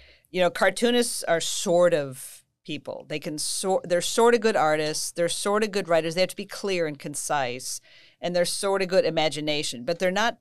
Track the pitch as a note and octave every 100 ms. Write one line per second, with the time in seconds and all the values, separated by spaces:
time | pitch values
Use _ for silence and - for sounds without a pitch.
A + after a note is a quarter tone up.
0 | - _ _ F3+ F3+ F3 G3 F#3+ A#3 A#3+
1 | A#3+ - - E3 - - - F3 F3 E3
2 | C#3 B2+ - - _ _ - D3 - -
3 | C#3 D3+ F3 D3+ - - G3 F#3 E3+ F3
4 | - - A#3 A#3+ A3 G#3 D#3 D#3 D3+ D#3
5 | - - E3+ - G#3 G#3 A3 G3+ E3 E3
6 | D#3+ D#3+ F#3 - G3 - G3+ F#3 D#3+ C#3+
7 | E3+ C#3+ - D3 B2+ B2 - - - -
8 | - _ E3+ F3 F3 - G3+ G3 F#3+ F#3+
9 | F3 D#3+ D#3 D3 D3+ D3 C3+ B2 A#2+ E3+
10 | F#3 F#3+ A3+ A3+